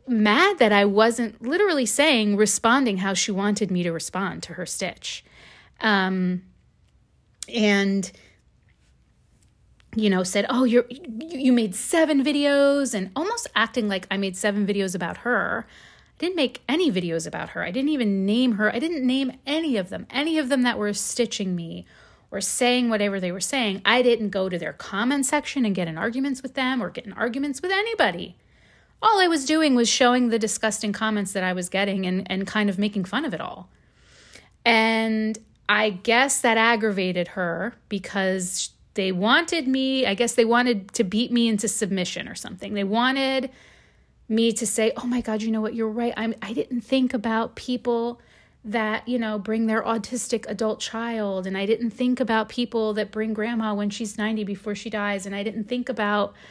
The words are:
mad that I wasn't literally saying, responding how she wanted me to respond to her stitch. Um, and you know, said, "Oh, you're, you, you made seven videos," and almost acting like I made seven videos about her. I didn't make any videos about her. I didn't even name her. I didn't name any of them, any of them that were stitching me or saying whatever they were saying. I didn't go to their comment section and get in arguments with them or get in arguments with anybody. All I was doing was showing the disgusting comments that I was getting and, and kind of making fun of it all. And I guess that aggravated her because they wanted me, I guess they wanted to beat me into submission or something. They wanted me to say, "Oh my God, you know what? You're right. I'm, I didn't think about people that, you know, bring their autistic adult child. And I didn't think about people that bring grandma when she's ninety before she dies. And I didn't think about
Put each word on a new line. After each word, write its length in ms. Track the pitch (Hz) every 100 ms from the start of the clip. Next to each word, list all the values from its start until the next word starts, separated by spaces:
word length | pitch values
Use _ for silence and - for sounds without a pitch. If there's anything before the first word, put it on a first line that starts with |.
| -
mad 500 | 220 208 254 392 339
that 140 | 220
I 120 | 202
wasn't 560 | 202 202 226 226 233 -
literally 460 | 233 359 415 294 226
saying, 500 | - 311 240 208 202
responding 600 | 208 - 226 269 247 190
how 180 | 196
she 160 | 185 -
wanted 400 | 190 208 208 196
me 140 | 180
to 80 | 170
respond 500 | 165 - 185 185 170
to 120 | -
her 120 | 165 165
stitch. 580 | - 190 - - - _ - - - _ _
Um, 600 | 220 196 185 185 180 180 - _ _ _ _ _ _ _ _ _ -
and 560 | 233 208 196 196 196 185 - - _ _ _ _ _ _ _ _ _ _ _ _ _ _ _ _ 220
you 140 | 208
know, 120 | 185
said, 240 | 185 202 -
"Oh, 160 | 247
you're, 200 | 254 240 -
you, 500 | 254 262 220 330 262
you 140 | 262
made 220 | 240 214
seven 480 | - - 339 311 277
videos," 720 | 277 285 285 285 277 285 262
and 160 | 196 190 269
almost 320 | 381 466 - -
acting 320 | 226 247 208
like 180 | 190 -
I 80 | 202
made 180 | 196 185
seven 300 | 208 202 196
videos 280 | 202 190
about 240 | 180 175 -
her. 480 | 240 220 - 226 -
I 500 | - - - _ _
didn't 180 | 349 359
make 260 | 254 - -
any 240 | 311 330
videos 340 | 185 175 160 165
about 240 | 165 -
her. 140 | 170
I 60 | 170
didn't 200 | 226 285
even 340 | 285 214 196
name 280 | 196 233 254
her. 200 | 202 214
I 60 | 240
didn't 280 | 330 311 254
name 260 | 262 254 - 269
any 300 | 311 320 220
of 120 | 185
them, 180 | 185 -
any 280 | 262 311 311
of 100 | 262
them 140 | 269
that 160 | 247 208
were 140 | 208
stitching 640 | 202 - - 226 - 185 175
me 300 | 165 175 - - - _ _
or 100 | 202
saying 480 | - - 247 247 240
whatever 320 | 214 202 196
they 120 | 185
were 80 | 185
saying. 420 | - 277 214 196
I 180 | 202 247
didn't 280 | 247 226 202
go 180 | 190 190
to 100 | 175
their 140 | 160
comment 540 | - - 196 240 277 262
section 380 | 294 - 277
and 100 | 220
get 140 | 185 165
in 100 | 160
arguments 440 | 226 254 285 254
with 120 | 262
them 280 | 277 254 254
or 80 | 175
get 160 | - 196
in 60 |
arguments 480 | - 240 262 285 262
with 80 | 359
anybody. 680 | 392 453 427 214 170 - - _ _ _ _ _ _
All 180 | 440 403
I 80 | 349
was 160 | 311
doing 300 | 269 311 302
was 140 | 240 233
showing 420 | - 247 247 240
the 80 | 220
disgusting 540 | 214 - 220 208 214
comments 400 | 202 220 208 190
that 120 | 196
I 80 | 185
was 160 | 185 175
getting 380 | 190 202 190 180
and, 240 | 185 -
and 160 | 190 196
kind 240 | 214 202
of 80 | 185
making 260 | 208 208
fun 200 | 180 247
of 100 | 302
it 60 | 160
all. 300 | - - - _ _ _ _ - - - _ _
And 720 | 233 226 226 226 226 220 220 220 - _ -
I 220 | 208 220
guess 500 | 180 233 233 269 -
that 160 | 240 226
aggravated 720 | 226 226 214 196 185 175 170
her 460 | 190 175 170 220 - _
because 800 | 196 - 202 190 185 180 - - _ _
they 180 | - 190
wanted 560 | 180 214 302 330 339 254
me, 380 | 262 262 262 196
I 80 |
guess 180 | 202 233
they 140 | - 226
wanted 480 | 233 247 202 190
to 100 | -
beat 260 | 185 214 254
me 160 | 240 233
into 220 | 208 214
submission 580 | - 185 190 180 - -
or 80 |
something. 380 | - - 180 202
They 120 | 208
wanted 640 | 196 220 254 269 269 269 262 - - - _ _ _ _ -
me 220 | 220 233
to 160 | 226 233
say, 240 | - 220 226
"Oh 100 | 240
my 140 | 247
God, 220 | 233 214
you 100 | 226
know 80 | 220
what? 140 | 214
You're 140 | 226 220
right. 240 | 226 233 -
I'm, 180 | 226 -
I 100 | 202
didn't 280 | 277 - 240
think 340 | - 269 247
about 400 | 233 226 220 226
people 640 | - - 247 240 233 233 240 _ _ _ _
that, 420 | 214 220 214 220 240
you 120 | 247
know, 200 | 220 214
bring 280 | 208 220 220
their 160 | 226
autistic 640 | - 226 - 240 - 220 -
adult 320 | 208 220 202
child. 640 | - 226 233 226 202 190 190
And 100 | 190
I 100 | 196
didn't 240 | 226 233
think 280 | - 247 247
about 300 | 233 220 220
people 460 | - 240 233 214
that 180 | 214 208
bring 220 | 214 220
grandma 380 | 214 226 226 220
when 160 | 202 208
she's 280 | 208 208 214
ninety 240 | 214 220
before 320 | 202 196 214
she 160 | 208 220
dies. 360 | 214 202 196 196
And 80 |
I 100 | 196
didn't 240 | 208 220 208
think 200 | 247 240
about 460 | 220 208 208 202 - -